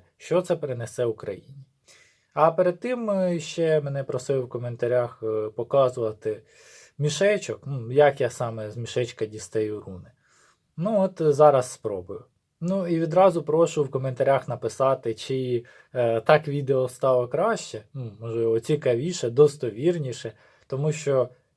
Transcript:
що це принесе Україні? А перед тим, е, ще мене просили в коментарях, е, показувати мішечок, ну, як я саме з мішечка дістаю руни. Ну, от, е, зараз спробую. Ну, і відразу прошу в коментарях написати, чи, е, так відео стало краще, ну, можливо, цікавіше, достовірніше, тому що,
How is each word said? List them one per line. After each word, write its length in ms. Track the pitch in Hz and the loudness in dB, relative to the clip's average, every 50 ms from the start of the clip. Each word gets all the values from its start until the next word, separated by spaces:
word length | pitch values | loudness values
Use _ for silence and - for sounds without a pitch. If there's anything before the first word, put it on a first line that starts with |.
| _ _ _ | _ _ _
що 260 | _ - - 165 180 | _ -4 0 0 0
це 140 | 180 - 170 | 0 0 -4
принесе 480 | 160 151 135 123 117 113 - - - 123 | -4 -4 -6 -6 -8 -8 -8 -4 -4 -2
Україні? 640 | 117 110 - - - 98 - - - 135 - - _ _ _ _ - - _ _ _ _ _ _ _ - | -2 -4 -6 -8 -10 -12 -12 -14 -20 -20 -20 -20 _ _ _ _ -20 -20 _ _ _ _ _ _ _ 0
А 140 | 147 156 165 | 2 2 4
перед 300 | 160 190 175 180 175 180 | 4 2 0 0 -2 -2
тим, 300 | - 247 254 240 226 208 | -4 -4 -4 -4 -2 -2
е, 300 | 196 190 185 180 175 160 | -2 0 0 0 -2 -2
ще 400 | 151 - - 170 165 160 156 151 | -6 -6 -4 -2 0 2 2 2
мене 240 | 143 139 139 139 135 | 0 -2 -6 -6 -6
просили 360 | - 135 123 - - 139 131 | -6 -6 -4 -2 -2 -2 -2
в 80 | 120 120 | -2 -4
коментарях, 760 | - 117 123 120 120 - 120 117 123 123 120 117 - - | -8 -8 -8 -8 -6 -4 -2 0 0 0 0 -2 -6 -8
е, 280 | 117 110 110 107 107 110 - | -6 -4 -2 -2 -4 -4 -6
показувати 840 | 120 117 - 139 139 131 123 123 123 113 110 107 - - 110 107 - - _ _ - - - - - - - _ - | -8 -4 0 2 4 4 4 2 -2 -4 -4 -4 -6 -6 -6 -6 -6 -10 _ _ -20 -20 -20 -20 -20 -20 -14 _ -4
мішечок, 640 | 147 147 - - 196 202 208 190 - - 107 - - | -2 -2 0 2 2 2 2 0 -2 -6 -10 -10 -10
ну, 260 | 135 139 127 113 117 | -10 -8 -8 -8 0
як 280 | 127 143 147 143 143 143 | 4 6 6 6 4 2
я 100 | 127 113 | -2 -4
саме 400 | - - 123 117 113 110 107 107 | -2 -4 -6 -6 -6 -8 -10 -10
з 60 | 110 | -10
мішечка 500 | 117 113 - - 127 123 123 - - 110 | -10 -10 -6 -4 -4 -4 -4 -6 -6 -8
дістаю 540 | 107 107 104 - - - 110 107 107 107 101 | -8 -8 -10 -10 -6 -2 -2 -2 -2 -4 -8
руни. 300 | 90 98 92 90 - - _ _ _ _ _ _ _ _ _ _ _ _ _ | -10 -12 -14 -16 -16 -20 _ _ _ _ _ _ _ _ _ _ _ _ _
Ну, 240 | 156 175 220 220 196 | -6 -2 0 2 2
от, 200 | 190 185 - - | 2 0 0 2
е, 120 | 160 151 | 2 4
зараз 380 | 139 143 151 147 139 127 127 - | 6 8 8 8 8 6 2 -2
спробую. 520 | - - - 107 101 92 92 98 98 117 - _ _ _ _ _ _ - | -6 -10 -8 -8 -6 -8 -8 -10 -14 -14 -16 _ _ _ _ _ _ -8
Ну, 260 | 165 180 196 196 180 | -4 -4 -2 -2 -2
і 140 | 175 170 160 | -2 0 0
відразу 420 | 165 160 165 185 196 185 165 170 | 0 2 4 6 6 6 4 2
прошу 420 | 147 - 151 165 165 160 - 156 139 | 0 0 2 4 4 4 2 0 -2
в 60 | 127 | 0
коментарях 580 | - 127 135 131 123 - 131 135 135 131 - - | -2 -4 -4 -4 -2 0 2 4 2 2 0 -4
написати, 680 | 117 - - 110 - - 131 135 135 - - 117 110 | -6 -6 -6 -6 -2 0 2 2 2 0 -2 -4 -6
чи, 500 | - - - 135 131 127 127 123 117 120 - - - _ _ - | -6 -6 -4 -4 -2 -2 -2 -2 -2 -4 -8 -18 -20 _ _ -2
е, 260 | 127 117 117 117 113 | 0 0 2 0 2
так 280 | - - 156 151 156 147 | 4 6 4 4 4 0
відео 400 | 139 147 135 127 135 131 127 123 | -4 -4 -2 0 0 0 -2 -2
стало 400 | - - 135 131 127 123 120 120 | -4 0 2 2 2 2 0 0
краще, 540 | - 156 190 233 214 - - - - 107 - _ - | -2 -2 -2 -2 -2 -4 -6 -10 -14 -14 -14 _ -14
ну, 180 | 131 120 110 98 107 | -12 -12 -12 -12 -12
можливо, 400 | 113 117 113 117 113 113 113 117 | -10 -6 -4 -2 0 0 0 0
цікавіше, 680 | - - 151 147 - 127 120 117 147 185 175 - 131 117 | 0 -2 -2 0 0 0 0 0 -2 -4 -4 -4 -6 0
достовірніше, 1000 | 117 139 151 147 143 - 127 113 101 117 147 180 175 160 135 127 113 - - 113 - _ _ _ _ _ _ | 4 6 6 6 4 0 -6 -6 -4 -2 0 0 0 0 -4 -8 -8 -10 -10 -12 -12 _ _ _ _ _ _
тому 260 | - 135 135 147 156 | -8 -6 -4 -2 -2
що, 360 | 147 156 - 143 135 131 123 - - _ _ _ _ | -4 -2 -2 0 0 2 0 -2 -4 _ _ _ _